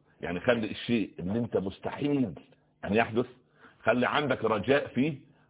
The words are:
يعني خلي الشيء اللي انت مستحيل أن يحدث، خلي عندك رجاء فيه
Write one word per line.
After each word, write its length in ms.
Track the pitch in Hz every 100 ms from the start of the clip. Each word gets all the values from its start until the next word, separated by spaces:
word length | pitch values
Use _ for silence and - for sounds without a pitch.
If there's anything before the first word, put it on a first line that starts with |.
| _ _
يعني 180 | 82 87
خلي 320 | - 80 -
الشيء 420 | - - 117 92 -
اللي 200 | 87 110
انت 180 | 120 101
مستحيل 760 | 95 - - - 147 143 117 76 - _ _ _ -
أن 80 |
يحدث، 340 | 104 113 110 123 - _ _ - _
خلي 240 | - 123 120
عندك 360 | 123 147 110
رجاء 440 | 110 107 98 139 135
فيه 300 | 113 143 135 - _ _